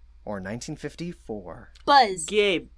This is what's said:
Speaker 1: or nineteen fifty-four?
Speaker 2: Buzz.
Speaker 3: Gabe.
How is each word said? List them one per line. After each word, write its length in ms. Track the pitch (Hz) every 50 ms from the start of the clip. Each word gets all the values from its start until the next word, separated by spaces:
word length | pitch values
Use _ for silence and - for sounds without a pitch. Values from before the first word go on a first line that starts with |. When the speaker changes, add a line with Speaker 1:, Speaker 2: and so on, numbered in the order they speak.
| - - - - -
Speaker 1:
or 140 | - 104 98
nineteen 380 | 92 95 110 120 - - 151
fifty-four? 920 | - - 143 - - 170 175 165 - - - 110 104 90 85 82 - 107 - - - -
Speaker 2:
Buzz. 380 | - 285 277 233 202 185 175 -
Speaker 3:
Gabe. 440 | - 202 214 208 202 202 - - - -